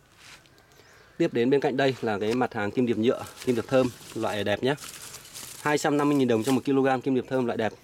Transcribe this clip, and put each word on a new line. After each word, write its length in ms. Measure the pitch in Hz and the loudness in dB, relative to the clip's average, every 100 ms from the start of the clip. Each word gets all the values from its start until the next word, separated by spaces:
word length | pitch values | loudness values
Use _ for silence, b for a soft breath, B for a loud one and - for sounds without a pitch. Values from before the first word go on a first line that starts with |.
| _ - - - - - B B B B B - | _ -20 -20 -20 -20 -20 B B B B B -2
Tiếp 160 | 170 | 0
đến 160 | 117 120 | 2 4
bên 100 | 139 | 4
cạnh 160 | 143 127 | 2 2
đây 180 | 135 123 | 0 0
là 180 | 117 101 | -2 0
cái 160 | 104 | 0
mặt 200 | 123 120 | 0 0
hàng 160 | 113 101 | -2 -2
kim 160 | 131 120 | 0 0
điệp 120 | 107 | 2
nhựa, 240 | 117 - 110 - | 2 0 -4 -6
kim 120 | - 117 | -2 -2
điệp 80 | - | 2
thơm 200 | 131 127 - - | 2 2 -2 -12
loại 300 | 117 110 101 | -6 -4 -2
đẹp 180 | 101 101 | -2 0
nhé. 120 | 127 147 - - - - - - - - | 0 -2 -8 -16 -18 -18 -18 -18 -16 -6
Hai 160 | 147 147 | 0 0
trăm 180 | 160 143 | 2 2
năm 120 | 143 | 2
mươi 100 | 143 | 2
nghìn 100 | 127 | 2
đồng 160 | 113 | 2
cho 80 | 110 | 2
một 100 | 131 | 0
ki-lô-gam 360 | 143 135 135 127 | 2 2 2 0
kim 140 | 139 | 0
điệp 100 | 127 - | -2 -2
thơm 180 | 131 120 | -2 -2
loại 120 | 107 | -2
đẹp. 140 | 107 - | -2 -4